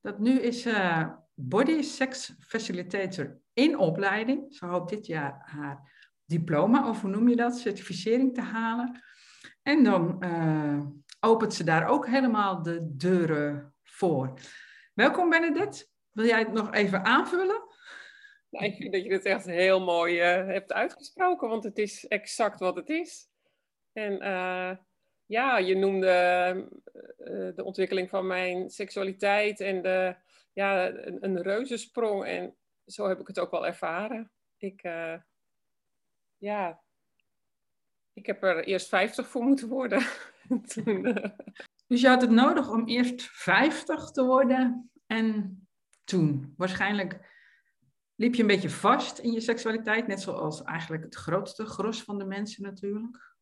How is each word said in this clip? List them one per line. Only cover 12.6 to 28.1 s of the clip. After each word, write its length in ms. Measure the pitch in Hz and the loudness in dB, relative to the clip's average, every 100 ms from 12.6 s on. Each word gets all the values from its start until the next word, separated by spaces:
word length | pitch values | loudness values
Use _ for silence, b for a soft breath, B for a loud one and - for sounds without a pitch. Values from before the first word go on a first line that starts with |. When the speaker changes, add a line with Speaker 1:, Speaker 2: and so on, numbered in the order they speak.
Speaker 1:
de 340 | 165 170 160 | -4 -4 -6
deuren 800 | 135 180 185 160 151 147 143 - _ | -2 2 4 2 0 0 -4 -12 _
voor. 500 | _ - 185 139 131 - B B B B B | _ -2 0 0 -2 -8 B B B B B
Welkom, 360 | - 262 349 349 | 2 2 4 2
Bernadette. 580 | 330 339 294 403 - - _ _ | 4 2 0 -2 -6 -20 _ _
Wil 140 | 214 | 0
jij 140 | 226 226 | 2 2
het 140 | 214 | 2
nog 200 | 220 214 | -2 -2
even 320 | 208 196 190 | 0 0 0
aanvullen? 580 | 196 254 349 359 381 440 - B B B B B B B _ | 4 4 4 0 0 -2 -8 B B B B B B B _
Speaker 2:
Nou, 160 | - | -6
ik 100 | 202 | -6
vind 180 | 190 214 | -6 -4
dat 100 | 185 | -4
je 80 | 180 | -2
het 140 | 190 | -2
echt 200 | 196 190 | 0 -2
heel 380 | 185 170 185 190 | -2 2 4 4
mooi, 360 | 185 170 170 175 | 2 0 2 2
eh, 260 | 175 180 | 4 2
hebt 280 | 190 190 - | 0 -6 -4
uitgesproken, 760 | - 269 - - - 370 359 233 | -2 -2 -6 -20 -2 0 0 -2
want 140 | 226 | -4
het 140 | 208 208 | -4 -4
is 300 | 208 - - | -4 -6 -6
exact 520 | 208 - - 214 208 | -6 -4 -2 -2 0
wat 160 | 185 | -4
het 140 | 175 160 | -4 -6
is. 400 | 320 339 - _ _ _ _ _ _ _ | -6 -6 -14 _ _ _ _ _ _ _
En, 280 | 220 208 196 | -8 -6 -4
eh, 580 | 202 185 185 185 185 185 _ _ _ _ | -4 -2 -2 -4 -6 -8 _ _ _ _
ja, 320 | _ 220 262 233 | _ -2 2 2
je 180 | 185 | 2
noemde, 320 | 190 196 190 185 180 180 180 180 185 - - - - - - | 2 2 4 4 6 6 4 2 -2 -8 -16 -20 -20 -20 -18
eh, 380 | - 190 185 | -10 -8 -6
de 80 | 175 | -8
ontwikkeling 460 | 190 190 185 190 | -8 -2 0 0
van 180 | 185 | -2